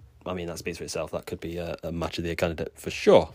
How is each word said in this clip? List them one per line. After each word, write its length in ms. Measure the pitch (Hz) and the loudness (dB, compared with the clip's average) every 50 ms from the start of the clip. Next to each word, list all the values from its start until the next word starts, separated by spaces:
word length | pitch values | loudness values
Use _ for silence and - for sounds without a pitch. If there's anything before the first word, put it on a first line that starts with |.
| - - - - - | -20 -20 -20 -12 -8
I 80 | 87 90 | -6 -6
mean, 120 | 90 85 | -4 -6
that 120 | 85 80 78 | -6 -8 -6
speaks 200 | - 87 82 - | -6 -8 -6 -6
for 60 | 76 | -8
itself. 260 | 73 - 85 78 - | -6 -4 -4 -4 -4
That 140 | - 82 - | -6 -8 -6
could 140 | - 92 87 | -6 -8 -8
be 180 | - 82 85 87 | -8 -8 -6 -6
a, 180 | 85 82 71 - | -6 -6 -6 -6
a 100 | - 82 | -6 -6
match 260 | 85 85 80 80 - - | -4 -4 -4 -4 -4 -4
of 60 | 85 | -4
the 40 | 85 | -4
year 80 | 82 | 0
candidate 360 | - 90 85 82 78 - - - | 0 0 0 0 -2 -6 -6 -8
for 160 | - - - | -8 -10 -8
sure. 400 | - - - 214 185 98 80 - - | -8 2 6 8 10 10 8 6 -2